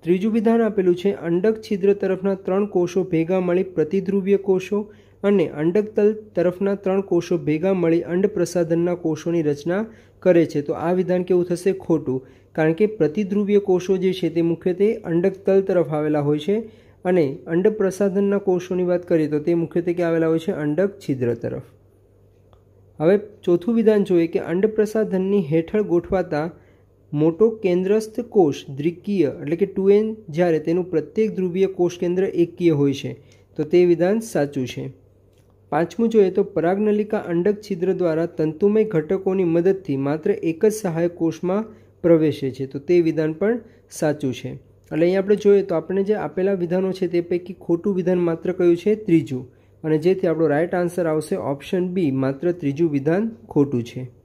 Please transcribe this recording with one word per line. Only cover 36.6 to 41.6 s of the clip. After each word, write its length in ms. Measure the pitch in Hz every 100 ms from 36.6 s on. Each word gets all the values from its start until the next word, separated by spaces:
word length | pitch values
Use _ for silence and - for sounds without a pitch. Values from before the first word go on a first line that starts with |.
| 160 196 214 208 214 214
અંડક 420 | - 170 175 202
છિદ્ર 320 | - 190 185
દ્વારા 340 | 175 175 156 170
તંતુમય 580 | - 156 156 202 214
ઘટકોની 600 | 214 165 156 190 190 190
મદદથી 520 | 180 165 175 190 - 135
માત્ર 340 | 139 156 175
એક 360 | 202 170 160 220
જ 60 |
સહાયક 420 | 214 185 165 175
કોષમાં 500 | 175 165 156 175 196